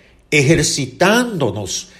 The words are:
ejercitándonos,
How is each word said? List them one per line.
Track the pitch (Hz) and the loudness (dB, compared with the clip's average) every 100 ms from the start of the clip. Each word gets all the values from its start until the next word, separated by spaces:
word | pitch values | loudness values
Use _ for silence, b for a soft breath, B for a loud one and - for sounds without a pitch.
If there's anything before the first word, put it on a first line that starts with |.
| b b _ | b b _
ejercitándonos, | 151 135 156 151 - 127 - 180 226 247 196 123 95 95 - - | 0 4 2 2 -4 -6 0 2 2 0 -2 -4 -4 -8 -10 -12